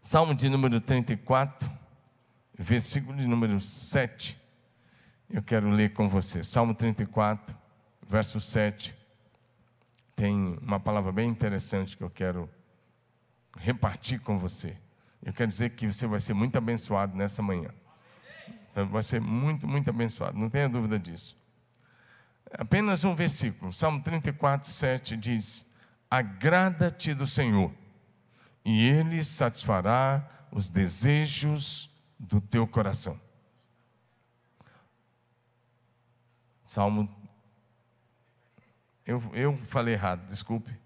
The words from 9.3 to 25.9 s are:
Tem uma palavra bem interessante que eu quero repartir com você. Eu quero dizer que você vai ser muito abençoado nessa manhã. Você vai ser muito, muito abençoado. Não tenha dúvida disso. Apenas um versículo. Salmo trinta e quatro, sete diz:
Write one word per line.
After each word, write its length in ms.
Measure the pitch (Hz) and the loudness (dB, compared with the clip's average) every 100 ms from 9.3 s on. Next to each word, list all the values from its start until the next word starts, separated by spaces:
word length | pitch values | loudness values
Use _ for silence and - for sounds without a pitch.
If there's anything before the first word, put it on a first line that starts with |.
| _ _ _ _ _ _ _ _ | _ _ _ _ _ _ _ _
Tem 420 | - 104 101 95 82 | -2 0 2 0 -2
uma 160 | - 101 | -2 -2
palavra 320 | 104 107 95 | 0 0 0
bem 180 | 92 117 | 0 0
interessante 680 | 113 110 98 - 101 95 - | 0 -2 -2 -4 -4 -4 -6
que 80 | |
eu 40 | 90 | -12
quero 400 | - 92 90 82 - _ _ _ _ _ _ _ _ _ - | -6 -4 -4 -8 -14 _ _ _ _ _ _ _ _ _ -8
repartir 640 | 87 123 110 92 - 123 | -4 0 0 -2 -6 -6
com 180 | - 101 | -2 -2
você. 400 | 90 - 85 98 - _ _ _ | -2 -6 -10 -12 -18 _ _ _
Eu 80 | - | -12
quero 160 | 98 117 | -2 -2
dizer 220 | 95 120 | 0 -4
que 200 | 120 110 | -2 -4
você 160 | 98 120 | -2 -2
vai 140 | 104 | -2
ser 140 | 101 | -2
muito 220 | 101 120 127 | 0 2 0
abençoado 600 | 117 117 - 101 98 95 | 0 -4 0 0 0 -2
nessa 260 | 101 - | -4 -2
manhã. 280 | 104 92 78 - _ _ _ - - - - - - | -2 -2 -4 -12 _ _ _ -20 -20 -20 -20 -20 -12
Você 160 | - | -4
vai 180 | 98 104 | -2 -2
ser 180 | 110 117 | 0 -2
muito, 460 | 113 113 143 151 143 | 0 0 0 0 -2
muito 240 | 139 131 | -2 0
abençoado. 480 | 113 117 110 101 101 | 0 -2 -2 -6 -2
Não 100 | 110 | -2
tenha 200 | 131 143 | 0 0
dúvida 320 | 123 110 107 | 0 0 -2
disso. 360 | 85 82 - - _ _ _ _ _ _ _ - _ _ - - | -4 -12 -14 -18 _ _ _ _ _ _ _ -20 _ _ -18 -8
Apenas 460 | - 190 214 185 | 0 2 4 2
um 100 | 185 | 2
versículo. 600 | 165 170 - 123 90 92 | 2 0 0 -2 -4 -8
Salmo 280 | 90 156 147 | -2 0 0
trinta 300 | 147 165 151 | -2 -2 -2
e 20 | |
quatro, 380 | 143 143 139 143 | 0 2 0 -2
sete 460 | - 139 127 - 113 | -4 -2 -2 -4 -6
diz: 500 | 107 117 104 - - _ _ | -2 -2 -2 -10 -16 _ _